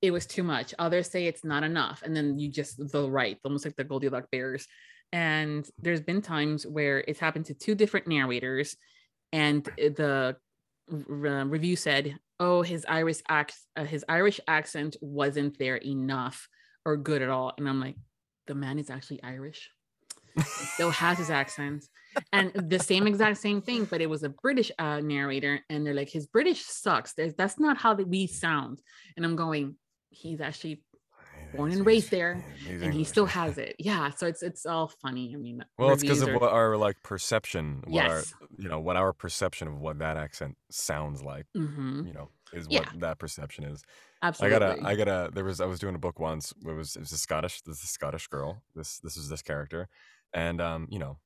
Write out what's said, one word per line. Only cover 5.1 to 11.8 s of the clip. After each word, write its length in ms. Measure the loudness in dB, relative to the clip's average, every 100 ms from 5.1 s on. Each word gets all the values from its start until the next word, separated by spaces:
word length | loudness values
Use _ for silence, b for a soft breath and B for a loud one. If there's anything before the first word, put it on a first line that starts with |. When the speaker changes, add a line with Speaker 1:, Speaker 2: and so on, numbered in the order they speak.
Speaker 1:
And 560 | 0 2 4 2 -2 -4 -4
there's 180 | 0 0
been 200 | 2 -2
times 440 | 0 0 2 0 -2
where 340 | 0 2 2 0
it's 120 | -2
happened 260 | 0 -2 -6
to 80 |
two 200 | -6 -2
different 340 | 2 4 2 0
narrators, 680 | 2 2 0 -2 -2 -4 -6 b b b _ _
and 320 | 2 4 4
the 760 | 0 2 2 4 2 2 2 -2 _ _ _ _ _
r-, 360 | -10 -6 -4 0
r-, 180 | 0 0
review 300 | 0 2
said, 420 | 0